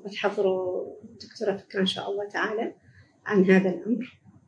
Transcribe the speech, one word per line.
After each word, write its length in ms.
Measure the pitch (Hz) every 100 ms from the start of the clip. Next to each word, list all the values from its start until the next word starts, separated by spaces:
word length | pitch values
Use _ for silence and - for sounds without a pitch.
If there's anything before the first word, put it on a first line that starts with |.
| 208
بتحضره 800 | 202 208 214 196 185 185 185 - - - -
دكتورة 360 | - - 214 196
فكرة 220 | - 202
إن 60 | 190
شاء 260 | - -
الله 180 | 202 208
تعالى 440 | 170 190 220 - - - - - _ -
عن 260 | 202 185
هذا 180 | 190 185
الأمر 500 | 185 - 240 - - - -